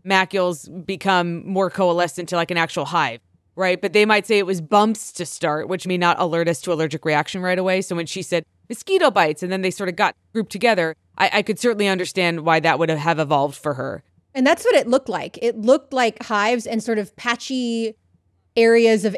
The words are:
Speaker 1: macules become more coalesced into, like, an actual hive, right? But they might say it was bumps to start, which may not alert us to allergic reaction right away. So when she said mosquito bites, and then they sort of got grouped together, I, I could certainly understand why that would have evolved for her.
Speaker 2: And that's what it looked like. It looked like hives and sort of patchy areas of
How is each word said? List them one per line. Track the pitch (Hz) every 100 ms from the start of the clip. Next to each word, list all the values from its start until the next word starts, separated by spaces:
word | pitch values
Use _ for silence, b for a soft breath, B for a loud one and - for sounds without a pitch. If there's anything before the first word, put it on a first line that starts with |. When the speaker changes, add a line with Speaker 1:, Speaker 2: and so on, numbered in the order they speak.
Speaker 1:
macules | 185 190 185 196 180 160 - 180
become | 165 180 196 185 175 170 -
more | 190 185
coalesced | - 185 170 175 -
into, | 170 175
like, | 165
an | 170
actual | 165 - 139
hive, | 175 139 117 _ _ _ -
right? | 185 185
But | 196
they | 196
might | 214 214 196
say | 208
it | 185
was | 185
bumps | 156 208 214 214 -
to | -
start, | 170 - 160 151 -
which | 185 185
may | 180
not | 175 -
alert | 175 165 170
us | 165
to | -
allergic | 160 160 151 160
reaction | 147 156 190
right | 180 180
away. | 185 185
So | 180 170
when | 160
she | 196
said | 170 170 - _ -
mosquito | - - 381 302
bites, | 202 160 151
and | 180
then | 190
they | 185
sort | 170 190
of | 170
got | 190 - _
grouped | 226 208
together, | 196 233 196 160 156 _ -
I, | 196
I | 202
could | 208 196
certainly | 240 208 202
understand | 185 180 190 175 170
why | 160 160
that | 160 143
would | 160
have | 156 156 156
evolved | 143 147 143 135
for | 151
her. | 131 131 101 - _ _
Speaker 2:
And | 269 262
that's | 349
what | 480
it | 339 233
looked | 262 269
like. | 180 143 -
It | 233 220
looked | 214 302 -
like | 262 233 -
hives | - 214 208 247 -
and | 226
sort | 220 214
of | 196 -
patchy | 240 240 - 262 240 226 226 220 _ _ _ _ _ -
areas | 226 233 226 220
of | 214